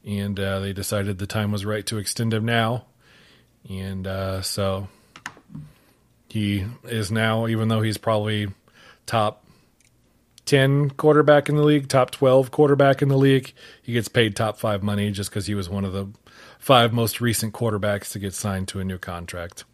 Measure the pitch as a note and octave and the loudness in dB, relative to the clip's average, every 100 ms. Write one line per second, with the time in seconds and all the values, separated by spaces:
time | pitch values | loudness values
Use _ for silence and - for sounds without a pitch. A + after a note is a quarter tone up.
0 | G#2 G2+ G2+ G2+ G2 G2 G2 G2 F#2+ G#2+ | -6 -6 -4 -4 -4 -4 -6 -8 -4 -4
1 | G2 F#2+ G2 A2 G#2 G#2 G2+ G#2+ G2 A2 | -4 -6 -6 -4 -2 -4 -4 -6 -6 -8
2 | F#2+ - A2+ A2 A2+ A#2 A2+ A#2+ - _ | -8 -4 -2 -2 0 2 2 -2 -8 _
3 | _ _ _ _ _ _ - F#2+ F#2+ F#2+ | _ _ _ _ _ _ -14 -10 -8 -8
4 | F#2+ F#2+ F#2+ F#2+ F#2 - G2 F#2+ G2 _ | -6 -4 -4 -6 -6 -2 -2 -2 -8 _
5 | _ - - - _ - - _ _ _ | _ -18 -18 -18 _ -18 -18 _ _ _
6 | _ _ _ A2 G#2 G2+ G2 B2 - A2+ | _ _ _ -4 -2 -2 -4 -10 -8 -6
7 | G2 A2 A2 A2+ A2+ A2+ A2 A2+ A2 G#2 | -2 0 2 2 0 0 2 2 0 -2
8 | - G#2+ G#2+ G#2+ G#2 - _ _ - _ | 0 0 0 -2 -4 -8 _ _ -20 _
9 | - A#2 G#2+ - _ _ _ _ _ _ | -2 0 0 -4 _ _ _ _ _ _
10 | _ _ _ _ - C#3 C3+ C#3+ C#3+ - | _ _ _ _ 0 4 4 2 0 2
11 | D3+ D3 D3 D3 C#3+ D3 D3 D3+ C3+ C3+ | 4 6 8 6 4 2 4 2 2 2
12 | B2+ - C3 C3 B2+ - D3 C#3 C#3 C#3 | 2 2 4 4 4 2 4 6 4 4
13 | C#3 C3+ C#3 C3+ C3+ _ - - - A#2 | 2 4 4 4 0 _ -20 -18 -4 -2
14 | G#2+ B2+ A2 G2 A2 - A2+ G2+ G#2 G2+ | 0 0 0 0 -4 -2 -4 -2 -2 -2
15 | G#2 G2+ G2 G#2+ G2 G#2 F2 G2 G2 F#2+ | -2 -4 -6 -6 -4 -6 -4 -4 -4 -4
16 | G2 - _ - - - - B2+ A#2+ A#2 | -8 -14 _ -20 -20 -10 4 6 6 2
17 | A2+ - A#2+ G#2+ A2+ - A#2 G#2 G#2 G2+ | -2 -2 -2 0 -4 -4 -2 -2 -2 -4
18 | - G#2 G2 - G#2+ F#2+ F#2 G2 F#2+ F#2 | -6 -8 -8 -6 -4 -4 -6 -6 -8 -8
19 | - F2 F2 F2+ F2 - - | -10 -12 -12 -12 -12 -14 -20